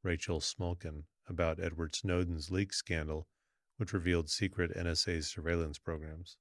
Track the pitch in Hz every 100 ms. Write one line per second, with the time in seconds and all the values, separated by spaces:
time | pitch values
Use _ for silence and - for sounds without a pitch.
0 | 95 82 - 82 - - 87 87 85 76
1 | 78 _ - 85 82 80 87 80 82 -
2 | 98 90 87 82 87 92 101 - - 85
3 | 78 78 - _ _ _ _ _ 104 101
4 | 85 87 76 - 98 - 85 - 87 80
5 | - 82 76 - 80 85 80 73 - 80
6 | 78 78 87 -